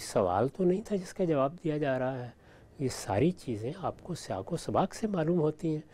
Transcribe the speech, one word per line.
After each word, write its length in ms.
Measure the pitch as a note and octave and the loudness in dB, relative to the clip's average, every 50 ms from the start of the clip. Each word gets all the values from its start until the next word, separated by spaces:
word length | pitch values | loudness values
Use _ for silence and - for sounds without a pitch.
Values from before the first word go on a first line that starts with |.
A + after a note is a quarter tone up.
| - | -2
सवाल 440 | - - B2 G2+ F2 F2 G2 A#2 C#3 | 0 2 2 4 4 4 4 2 2
तो 140 | - - F#3+ | 0 2 2
नहीं 180 | F3+ F3+ G3+ A3+ | 2 2 2 0
था 120 | - G#3 | -2 -4
जिसका 280 | F#3+ F3+ - - - F#3+ | -4 -4 -4 -4 -2 0
जवाब 320 | E3 D#3+ C#3 C3 C#3+ E3+ F3 - | 2 4 2 2 0 0 -2 -4
दिया 140 | D#3+ D3+ D3+ | -2 0 0
जा 180 | D3+ C#3 C3 | 0 0 2
रहा 180 | B2+ B2+ B2+ C3+ | 0 0 -2 -2
है। 180 | B2+ B2 A#2+ - - - - - - - - - - | -4 -8 -10 -12 -18 -20 -20 -20 -20 -20 -18 -8 -4
ये 60 | C#3 B2 | -4 -4
सारी 400 | - - - - G2 G2+ C3+ F3 F3+ | -4 -4 -4 0 2 4 4 4 2
चीज़ें 400 | - - - A#2 G2+ A2 B2 E3 | 0 -6 -6 -6 -4 -4 -6 -6
आपको 400 | F#3+ E3 A#2 - - - - E3+ | -4 -6 -6 -6 -6 -8 -10 -10
सियाक 360 | - - - G#2+ F#2 G2 - F3 | -8 -6 -6 -6 -6 -4 -4 -6
व 40 | D#3 | -6
सबाक 340 | - - G#2+ A2 F3 G3 - | -4 0 2 2 2 2 -2
से 140 | - - G#3+ | -4 -4 -2
मालूम 280 | G3+ F3 D#3 D#3 F3+ F3 | 0 0 2 2 2 2
होती 300 | D3+ D#3 D3+ - - D#3+ | 2 2 0 0 -2 -2
हैं। 140 | D#3 D3+ - - | -2 -2 -4 -10